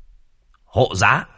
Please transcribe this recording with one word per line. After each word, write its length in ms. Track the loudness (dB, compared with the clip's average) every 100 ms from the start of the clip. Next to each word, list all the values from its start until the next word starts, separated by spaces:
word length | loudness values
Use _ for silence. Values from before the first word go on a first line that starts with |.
| -20 -20 _ _ _ _ _
"Hộ 300 | -2 -2 0
giá!" 300 | 0 0 -4